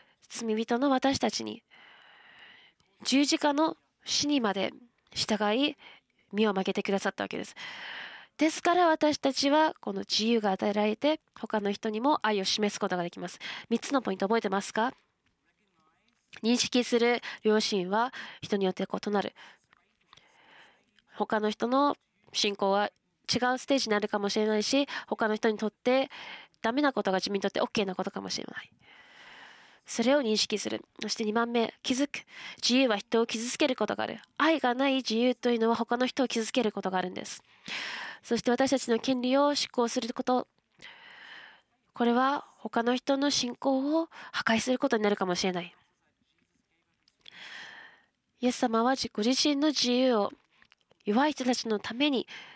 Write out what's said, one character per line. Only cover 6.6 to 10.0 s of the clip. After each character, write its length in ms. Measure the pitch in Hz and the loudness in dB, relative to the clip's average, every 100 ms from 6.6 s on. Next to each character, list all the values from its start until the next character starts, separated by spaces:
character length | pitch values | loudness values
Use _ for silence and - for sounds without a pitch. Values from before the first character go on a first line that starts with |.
げ 100 | 190 | 0
て 100 | 196 | -2
く 80 | 202 | -2
だ 80 | 196 | -2
さ 100 | 202 | -2
っ 40 | |
た 120 | - 196 | -4 -6
わ 20 | |
け 100 | - | -6
で 60 | |
す。 120 | 202 - - - - - - - - - | -10 -12 -14 -14 -14 -14 -14 -18 -20 0
で 120 | 302 | 0
す 140 | - | 2
か 100 | - | 2
ら 140 | 349 349 | 4 4
私 300 | 320 302 285 | 4 2 2
た 160 | 277 | 0
ち 160 | 262 277 | 0 2
は 260 | 302 311 - | 4 4 0
こ 100 | - | -8
の 80 | |
自 260 | 196 | -8